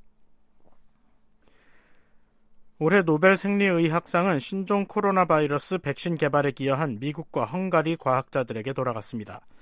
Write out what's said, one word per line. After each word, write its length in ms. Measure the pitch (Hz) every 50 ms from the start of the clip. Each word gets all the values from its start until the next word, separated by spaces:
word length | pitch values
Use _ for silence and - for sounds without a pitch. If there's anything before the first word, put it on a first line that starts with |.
| - - - _ - - - - _ _ _ - - - - - - - _ _ _ _ _ _ _ _ _ _ _ _ _ _ _ _ - - _ _ - - - _ _ - _ _ _ _ _ _ - - - - - -
올해 220 | 151 160 185 202
노벨 360 | 185 165 156 151 170 190 196 180
생리의학상은 1000 | - 196 202 202 202 196 180 170 170 160 156 170 - - - 175 180 196 175 139
신종 460 | 123 - 190 196 190 180 208 202 196
코로나 380 | - - 214 202 202 190 185 180
바이러스 540 | 165 165 151 151 143 143 143 - - 185 180
백신 400 | - 143 135 - - 175 170 147
개발에 340 | 156 143 135 147 143 143
기여한 460 | 131 - 135 135 135 135 160 147 117 104
미국과 460 | 127 147 147 160 160 - - 147 120
헝가리 500 | 107 135 185 190 190 175 160 151 160 165 160
과학자들에게 760 | - 135 127 131 131 _ - 139 127 117 110 110 104 131 135
돌아갔습니다. 680 | - 131 127 117 110 104 - - 113 104 101 - - - - - -